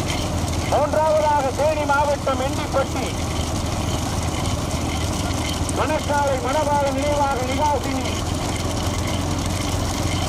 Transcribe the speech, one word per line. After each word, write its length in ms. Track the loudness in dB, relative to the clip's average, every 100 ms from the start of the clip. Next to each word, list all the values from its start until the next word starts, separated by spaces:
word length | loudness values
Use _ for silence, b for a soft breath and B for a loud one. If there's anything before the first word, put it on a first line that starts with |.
| -2 -2 -2 -2 -2 -2 0
மூன்றாவதாக 760 | 2 2 2 4 4 4 2 2 2
தேனி 240 | 2 2 2
மாவட்டம் 500 | 2 4 2 0 0 0
எண்டிப்பட்டி 580 | -2 0 0 0 -2 -2 -2 -2 -2 -2 -2 -2 -2 -2 -2 -2 -2 -2 -2 0 0 0 -2 -2 0 -2 -2 -2 -2 -2 -2 -2 0
மணக்காலை 560 | 0 0 0 2 2 0 0
மணவாள 400 | 0 2 2 2 0
நினைவாக 420 | 0 2 2 0 0
நிகாசினி. 580 | 0 2 2 0 -2 -2 -2 -2 -2 -2 -2 -2 -2 -2 -2 -2 -2 -2 -2 -2 -2 -2 -2 -2 -2 -2 -2